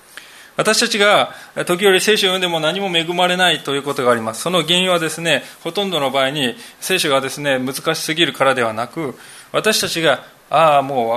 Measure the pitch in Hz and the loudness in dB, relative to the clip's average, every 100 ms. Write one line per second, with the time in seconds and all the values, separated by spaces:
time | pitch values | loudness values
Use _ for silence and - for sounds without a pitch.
0 | - - - - - - 185 214 226 220 | -20 -20 -20 -20 -10 -4 0 0 0 2
1 | 208 170 123 - - 151 156 175 202 185 | 4 4 2 -6 -12 -6 -4 2 4 4
2 | 214 214 196 185 180 165 156 185 196 170 | 4 2 2 0 -2 0 -2 -2 -2 -2
3 | 165 175 180 180 180 151 - 139 143 143 | -2 0 2 2 0 0 -2 -4 -4 0
4 | 123 117 110 110 170 180 151 180 185 175 | 2 2 0 -6 -2 -2 0 0 2 0
5 | 160 165 165 131 - - 170 170 196 160 | -2 -4 -2 -2 -4 -12 -8 -4 -4 -2
6 | 135 135 131 151 127 - - - - 185 | 0 0 0 0 -2 -4 -12 -12 -4 -2
7 | 165 135 131 147 143 131 127 127 165 160 | 0 0 -2 -4 -2 -2 -2 -4 -4 -4
8 | - 160 151 - 135 127 113 110 123 170 | -4 -2 -2 2 2 2 0 -2 -6 -6
9 | 143 - - - - 160 208 214 180 165 | -8 -10 -18 -20 -8 -2 0 0 -2 0
10 | 160 127 - - _ 143 160 143 135 135 | 2 2 -4 -20 _ 2 6 4 2 -2
11 | 113 | -2